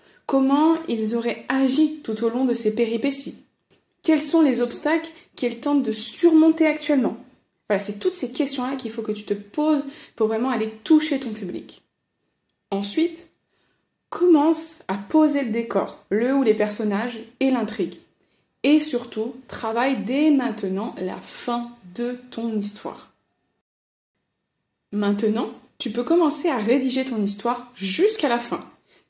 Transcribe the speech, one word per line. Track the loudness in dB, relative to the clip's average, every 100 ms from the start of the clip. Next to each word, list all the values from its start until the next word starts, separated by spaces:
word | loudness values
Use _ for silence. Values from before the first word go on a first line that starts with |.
| _ _ -2
comment | 2 4 4 4 2 0
ils | -2 -2 -2
auraient | -2 -4 -2
agi | 0 2 4 2 0
tout | -8 -2
au | -2
long | 0
de | 0 0
ces | 0
péripéties ? | 0 0 0 -2 -2 -6 -10 _ _ _ _ _ _
Quels | 2 2
sont | 4 4
les | 4 4
obstacles | 0 -2 -2 -2 -2 -14 _ -4
qu'ils | -4 -2
tentent | 0 0
de | 0
surmonter | 0 -2 2 6 6 6 6 2
actuellement ? | 2 0 2 2 -2 -12 _ _ _ -4
Voilà, | -2
c'est | -2 -4
toutes | -4 -2
ces | -4
questions-là | -2 -2 -2 -4 -6
qu'il | -8
faut | -6
que | -6
tu | -6 -4
te | -6
poses | -6 -2 2 2 -2 -12 -12 -2
pour | -2
vraiment | 0 -2
aller | -2 -4 -4
toucher | 2 4 4 -2
ton | -4
public. | -8 -8 -10 -12 -20 _ _ _ _ _ _ _ _ -6
Ensuite, | -4 -2 0 -2 -4 -20 _ _ _ _ _ _ _ _
commence | 0 6 6 6 2 -2 -6 -8
à | -8
poser | 0 4 4 2
le | -2
décor, | -2 -2 -2 -2 -6 -4
le | 0 2
ou | 4
les | 4 4
personnages | 0 -2 -2 -2 -2 -8 -12 -2
et | 0
l'intrigue. | 2 -2 -4 -6 -6 _ _ _ _ _ _ 4
Et | 4
surtout, | 2 -4 -6 -6 -6 -8 -14
travaille | -8 -4 0 0 0 -2
dès | 0 4
maintenant | 4 2 -4 -4 -4 -6 -6
la | -8 -8
fin | -12 -10 -6 -6 -6 -14 -16
de | -8 -6 -6 -12
ton | -8 -4 -4
histoire. | -6 -8 -12 -12 -18 _ _ _ _ _ _ _ _ _ _ _ _ _ _ _ _ _ _
Maintenant, | -2 0 0 0 0 -4 -8 _ -10
tu | -6
peux | -4
commencer | 0 2 2 0 -2
à | 0
rédiger | 0 0 0 -2 -4
ton | -2
histoire | -2 -2 -4 -4 -8 -10
jusqu'à | -6 0 0 2 0
la | -2
fin. | -4 -8 -10 _ _ _ _